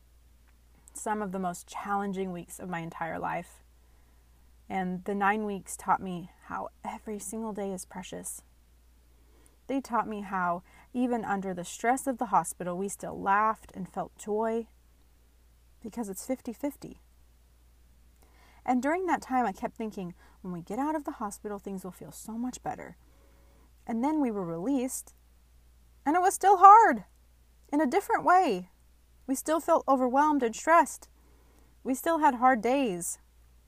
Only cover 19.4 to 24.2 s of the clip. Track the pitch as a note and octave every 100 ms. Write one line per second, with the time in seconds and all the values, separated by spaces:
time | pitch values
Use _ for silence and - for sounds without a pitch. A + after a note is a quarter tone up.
19.4 | A#3 - A3+ - A3 G3+ F3 F3 - -
20.4 | F#3 F3 E3 G#3+ C#4+ D#4 D4 C#4 G#3 -
21.4 | G#3+ G3+ G3 F#3+ F#3 - E3 - - A3+
22.4 | B3 - - - - - _ - - _
23.4 | - - - - - A3+ C4+ D#4